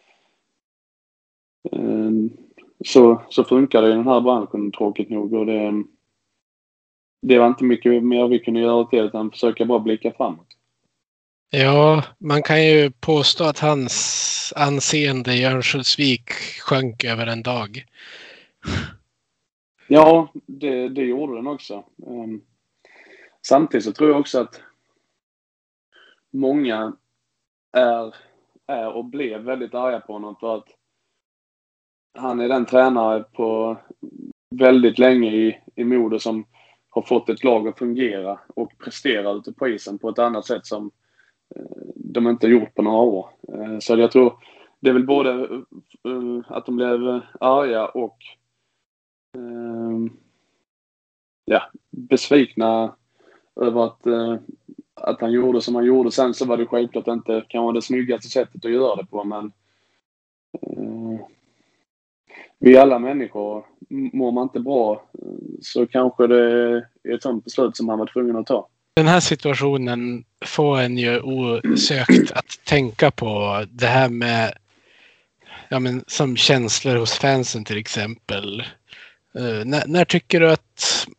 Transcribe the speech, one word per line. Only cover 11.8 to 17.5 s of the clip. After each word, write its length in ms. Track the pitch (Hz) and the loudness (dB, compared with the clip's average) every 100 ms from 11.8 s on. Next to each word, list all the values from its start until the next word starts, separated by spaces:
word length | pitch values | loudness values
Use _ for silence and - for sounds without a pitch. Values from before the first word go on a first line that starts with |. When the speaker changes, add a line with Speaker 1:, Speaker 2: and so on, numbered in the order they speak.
| 151 156 - _ | 6 4 0 _
Speaker 2:
man 240 | 156 147 | -2 -2
kan 220 | 147 156 | 2 4
ju 260 | 156 156 143 | 6 6 4
påstå 540 | - - 151 131 - | 0 0 2 2 0
att 140 | 160 - | -2 0
hans 960 | 151 143 120 - - - - - - - | 0 0 -2 -4 -4 -4 -4 -6 -8 -2
anseende 800 | 143 139 - 151 143 131 123 | -2 0 -2 0 0 -2 -2
i 100 | 123 | 0
Örnsköldsvik 840 | 131 131 - 139 123 - 143 120 - - - - | 0 0 -2 -2 -2 0 0 -2 -6 -12 -12 -12
sjönk 440 | - 135 131 113 | -2 -2 -2 -4
över 220 | 113 113 117 | -4 -4 -4
en 160 | 117 | -6
dag. 420 | 123 | -6